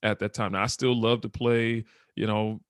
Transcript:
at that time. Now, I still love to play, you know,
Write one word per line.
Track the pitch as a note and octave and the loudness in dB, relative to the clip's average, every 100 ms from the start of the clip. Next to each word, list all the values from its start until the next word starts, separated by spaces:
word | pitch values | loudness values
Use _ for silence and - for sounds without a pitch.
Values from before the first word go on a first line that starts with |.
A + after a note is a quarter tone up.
at | A2 G#2 | -2 0
that | G#2 | -2
time. | - G#2 | -2 -2
Now, | F#2+ | 0
I | A2 | -2
still | - B2+ B2 | 0 0 2
love | A2+ A#2 | 2 0
to | A2 | -2
play, | - A#2+ A#2 A#2 A#2 A2+ _ _ - | -2 2 2 2 -2 -6 _ _ -4
you | G#2+ | -2
know, | G#2+ A2 A2 | 0 -2 -6